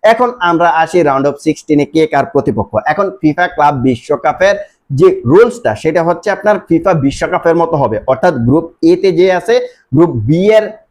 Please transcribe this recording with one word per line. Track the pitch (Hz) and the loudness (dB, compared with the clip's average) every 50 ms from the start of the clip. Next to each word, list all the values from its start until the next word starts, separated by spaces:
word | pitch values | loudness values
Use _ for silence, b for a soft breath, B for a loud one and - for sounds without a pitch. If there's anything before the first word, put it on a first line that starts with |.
| - | 2
এখন | 185 - 226 247 240 240 - 175 175 | 2 2 2 0 -2 -2 -2 -2 0
আমরা | 170 160 175 170 151 160 165 | 0 2 2 2 2 2 0
আসি | 160 - 180 165 147 | 0 0 0 0 2
round | 135 135 139 143 | 0 0 0 -2
of | 139 - - | -4 -4 -4
sixteen-এ | 156 151 - - _ 156 143 143 139 - | -4 -4 -4 -2 _ 0 0 0 0 0
কে | 160 160 156 - | 0 0 0 0
কার | 143 135 - - | -2 -2 0 -2
প্রতিপক্ষ। | 143 135 143 113 104 101 - - - - 147 151 | -2 -2 0 -2 -4 -6 -4 -4 -4 -2 -2 -2
এখন | 156 202 190 - - | -2 -2 -4 -4 -2
ফিফা | - 156 147 170 180 175 175 | -2 -2 0 0 -2 -4 -2
ক্লাব | - 147 143 139 135 120 | 0 0 0 0 0 0
বিশ্বকাপের | 131 127 117 - - 147 143 - 156 143 - 180 196 202 202 - B B B _ _ 143 127 | -2 -2 -2 -4 -6 -6 -2 -2 -4 -2 0 0 0 0 -2 -6 B B B _ _ -2 2
যে | 170 190 185 190 - 117 | 2 2 2 2 -2 0
রুলসটা, | 139 190 233 240 - - - 120 107 107 - | 2 2 2 2 0 -4 -4 -4 -4 -2 -4
সেটা | 156 160 170 165 165 | -2 -2 0 0 0
হচ্ছে | 175 170 - 208 196 | -2 -4 -4 -6 -6
আপনার | 185 - 175 185 185 180 _ | -4 0 -2 -2 -2 -2 _
ফিফা | 170 160 165 196 185 160 131 | -2 0 2 0 0 0 0
বিশ্বকাপের | 139 135 - 170 151 170 170 - 170 165 170 165 | -2 -2 -2 -6 -4 -4 -2 0 0 2 2 0
মতো | 165 165 147 139 | -2 -2 -2 -2
হবে। | 117 110 104 - - 131 | -2 -2 -4 -2 -4 -4
অর্থাৎ | 131 - 180 165 127 113 | 0 0 -2 0 0 0
গ্রুপ | 117 135 160 165 - _ _ - 165 | 0 0 0 0 -4 _ _ 0 2
এ | 175 180 | 2 2
তে | 185 196 180 165 | 2 0 2 2
যে | 180 190 185 180 | 2 2 2 0
আছে, | 175 - 233 247 247 247 B B B B - | 0 0 0 0 0 -4 B B B B 2
গ্রুপ | 143 170 170 135 120 104 113 | 2 2 2 0 -4 -2 0
বি | 151 170 190 208 214 220 | 0 2 2 4 4 4
এর | 214 - - - _ _ | 2 0 -10 -16 _ _